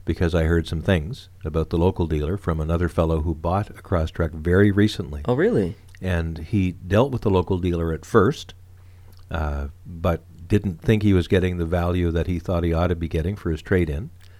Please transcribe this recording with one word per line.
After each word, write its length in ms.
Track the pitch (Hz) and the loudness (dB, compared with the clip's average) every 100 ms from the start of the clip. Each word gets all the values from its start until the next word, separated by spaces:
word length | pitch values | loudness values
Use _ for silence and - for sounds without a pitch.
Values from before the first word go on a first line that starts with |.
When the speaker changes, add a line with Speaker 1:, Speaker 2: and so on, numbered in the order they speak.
Speaker 1:
because 300 | - 82 85 | -6 0 2
I 100 | 82 | 2
heard 220 | 80 85 80 | 2 2 0
some 160 | 82 | -4
things 460 | 78 90 76 135 - - | 0 0 0 -10 -14 -12
about 260 | - 80 80 | -6 -4 -2
the 80 | 82 | 2
local 280 | 90 - 82 | 2 2 -2
dealer 300 | 78 73 101 | -2 -2 -4
from 240 | - 80 | -2 -2
another 280 | 78 85 87 | 0 0 0
fellow 320 | - 80 80 | 0 0 0
who 120 | 78 | 0
bought 360 | 78 85 95 107 | -2 -2 -2 -4
a 40 | - | -10
Crosstrek 500 | - 90 80 - 82 | -4 -2 -2 -2 -4
very 380 | 80 82 92 104 | -2 2 4 6
recently. 520 | 98 107 - 85 76 | 4 2 0 -8 -6
Speaker 2:
Oh, 100 | 92 | -2
really? 420 | 127 208 165 90 98 - - | 2 2 2 -2 -4 -16 -8
Speaker 1:
And 360 | 92 87 82 80 | -2 -2 -2 -6
he 340 | 80 104 92 | -2 0 0
dealt 380 | 87 92 101 139 | -2 0 2 2
with 100 | 120 | 0
the 80 | 110 | 2
local 280 | 92 87 92 | 2 2 0
dealer 340 | 90 85 82 | 0 0 -2
at 120 | 78 | -4
first, 480 | - 117 101 156 - - - - - - - - - | 2 4 4 0 -10 -18 -20 -20 -20 -20 -20 -20 -8
uh, 380 | 82 76 71 73 - - | -4 -4 -4 -6 -10 -16
but 380 | 85 87 82 - - 87 | -4 -2 -2 -6 -16 0
didn't 360 | 104 98 82 | 0 0 -4
think 200 | - 107 | 0 2
he 120 | 101 | 4
was 140 | 95 82 | 2 4
getting 280 | 95 90 87 | 2 2 -2
the 80 | |
value 460 | 82 87 87 90 87 | -2 -2 0 0 0
that 160 | 82 82 | 0 -2
he 120 | 87 | -4
thought 260 | 90 87 | -2 -2
he 100 | 85 | 0
ought 140 | 80 90 | 0 0
to 80 | 85 | 0
be 120 | 82 | -2
getting 280 | 82 82 104 | -2 -2 -4
for 140 | 87 | -4
his 120 | 78 | -4
trade-in. 480 | - 95 80 71 143 - - | 0 2 2 -2 -8 -14 -20